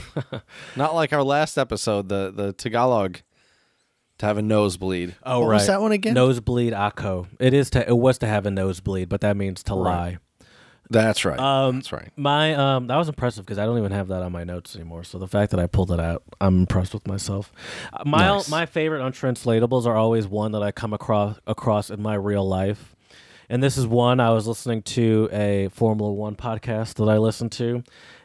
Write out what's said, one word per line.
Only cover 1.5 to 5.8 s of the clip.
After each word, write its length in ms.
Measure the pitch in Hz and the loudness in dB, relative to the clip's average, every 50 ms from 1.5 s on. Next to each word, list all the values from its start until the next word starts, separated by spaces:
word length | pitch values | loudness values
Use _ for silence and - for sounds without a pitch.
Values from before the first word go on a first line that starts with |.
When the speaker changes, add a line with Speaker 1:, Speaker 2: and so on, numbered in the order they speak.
| - - | 0 -2
Speaker 2:
episode, 500 | 135 117 - 104 - - 107 101 101 92 | -2 0 -2 -2 -2 0 0 0 0 -2
the, 240 | 101 98 98 95 98 | -2 -2 -2 -4 -4
the 180 | 104 101 98 95 | -4 -4 -4 -4
Tagalog, 640 | - - 123 110 117 123 127 123 113 98 95 90 - - _ _ _ _ _ _ _ _ _ _ _ _ _ _ _ _ _ _ - | -6 -8 -4 0 2 2 4 4 2 0 0 -4 -8 -16 _ _ _ _ _ _ _ _ _ _ _ _ _ _ _ _ _ _ -4
to 80 | - | -2
have 120 | 104 107 104 | -2 0 0
a 40 | 107 | 0
nosebleed. 720 | 107 110 107 104 101 90 90 95 95 95 90 87 87 90 - - | 2 2 2 2 2 0 -2 -4 -4 -2 -2 -4 -6 -8 -12 -8
Speaker 1:
Oh, 180 | 127 127 123 | -4 0 0
Speaker 2:
What 60 | 120 113 | 2 4
Speaker 1:
right. 60 | 110 | 4
Speaker 2:
was 100 | 104 101 | 4 4
that 140 | 104 - - | 4 2 2